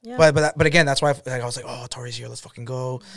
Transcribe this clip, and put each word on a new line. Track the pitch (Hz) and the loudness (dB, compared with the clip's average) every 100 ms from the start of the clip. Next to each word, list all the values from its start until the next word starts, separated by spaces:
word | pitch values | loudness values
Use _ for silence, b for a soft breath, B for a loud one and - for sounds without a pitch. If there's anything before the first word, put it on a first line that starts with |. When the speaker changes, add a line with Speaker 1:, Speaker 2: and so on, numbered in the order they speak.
Speaker 1:
Yeah. | - 233 | -10 4
Speaker 2:
But, | 160 | 6
but, | 147 | 6
that, | 151 147 | 0 2
but | 156 | 4
again, | 170 | 4
that's | 147 139 | 4 2
why | 147 | 2
I, | |
like, | 139 - 127 | 0 -4 -6
I | |
was | 120 120 | -6 -8
like, | - | -12
"Oh, | 123 123 | -14 -12
Tori's | - 123 117 | -12 -12 -12
here. | 120 | -12
Let's | 117 | -14
fucking | - - | -16 -16
go." | 120 127 127 127 B | -8 -6 -6 -8 B